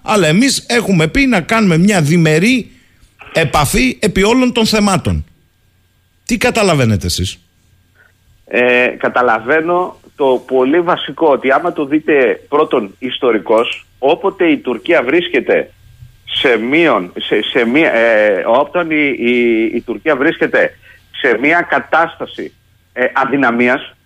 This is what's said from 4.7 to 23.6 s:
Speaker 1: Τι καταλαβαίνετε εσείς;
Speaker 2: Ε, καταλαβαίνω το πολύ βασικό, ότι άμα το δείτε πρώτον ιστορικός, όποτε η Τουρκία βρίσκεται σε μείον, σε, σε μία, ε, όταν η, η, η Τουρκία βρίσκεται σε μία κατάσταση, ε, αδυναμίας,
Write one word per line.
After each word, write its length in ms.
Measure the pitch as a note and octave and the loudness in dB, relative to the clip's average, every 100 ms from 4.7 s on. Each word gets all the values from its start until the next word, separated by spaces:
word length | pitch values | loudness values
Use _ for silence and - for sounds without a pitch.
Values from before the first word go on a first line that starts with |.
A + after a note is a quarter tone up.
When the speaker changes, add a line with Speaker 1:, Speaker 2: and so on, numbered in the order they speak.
| G#3+ G#3 E3+ G#2 D#2+ - _ _ _ _ _ _ _ _ _ - | 2 2 0 -2 -4 -6 _ _ _ _ _ _ _ _ _ -6
Speaker 1:
Τι 120 | A#3 | -2
καταλαβαίνετε 680 | B3 A3+ G3+ D#3 A#2 G2 F2 | 0 2 2 2 2 0 -2
εσείς; 340 | - F#2 - _ _ _ _ _ _ _ _ _ _ - | -4 -6 -8 _ _ _ _ _ _ _ _ _ _ -6
Speaker 2:
Ε, 380 | A2+ B2 B2 B2 - | -2 2 2 0 -2
καταλαβαίνω 1000 | B2 B2+ B2 A2 A2+ D#3+ D#3+ F3+ F3+ - - - | -4 0 0 0 0 -2 0 -2 -4 -8 -16 -4
το 280 | C#3 B2 - | 0 0 0
πολύ 340 | C3 C3 E3+ | 0 2 2
βασικό, 460 | E3+ D#3 - C#3+ D#3 | 0 -2 -4 -2 0
ότι 240 | B2+ B2+ | 0 0
άμα 220 | C#3 F3 | 0 -2
το 120 | E3 C#3 | -6 -2
δείτε 560 | D3+ D#3 C#3+ A#2+ F2+ - | -2 0 2 2 -2 -4
πρώτον 460 | D3 D#3 C#3 G2 - | -2 0 -2 -4 -10
ιστορικός, 880 | B2+ - B2+ G#2+ F2+ A2 B2 - - - | -10 -4 -2 -2 0 0 0 -6 -16 -4
όποτε 460 | C3+ E3+ G3 - F3 | -2 -2 -2 -2 0
η 120 | C3+ | 0
Τουρκία 460 | B2+ A2+ - D#3+ | -2 -6 -2 0
βρίσκεται 680 | B2 E3+ F3 C3 A2+ F2+ - _ - - - - - | 0 -2 0 -2 0 0 -2 _ -20 -20 -20 -20 -10
σε 320 | - C#3 A2+ | -4 0 0
μείον, 540 | A#2 D3+ E3 G#2+ F2+ - | 0 0 2 0 -2 -10
σε, 220 | - A2 | -4 -4
σε 240 | G#2 C3+ A#2 | -2 -2 0
μία, 280 | C#3+ D#3 | 2 2
ε, 500 | A2+ A#2 G#2+ G#2+ F#2 - C#3+ | 2 2 4 2 2 2 2
όταν 320 | D3 F3 E3 | 2 -2 -2
η, 240 | D3+ C#3+ - | -2 -2 -2
η, 460 | A#2+ B2 A#2+ A2+ A2+ A#2 | 0 2 2 2 0 -4
η 60 | - | -6
Τουρκία 300 | G#2 D#3 C3+ | -6 -2 0
βρίσκεται 600 | D#3 - D3 - F2 - - - _ - | 0 -2 -2 0 -2 -4 -20 -20 _ -6
σε 180 | C3 A2 | -2 0
μία 200 | C#3+ E3+ | 0 0
κατάσταση, 920 | E3 C#3 - D#3 E3 - C3 - F#2 _ _ _ _ | 0 -4 -2 0 0 -4 -14 -12 -14 _ _ _ _
ε, 120 | A#2+ B2+ | -4 -4
αδυναμίας, 800 | C3+ B2+ C#3 B2+ A#2 | -2 -2 0 0 0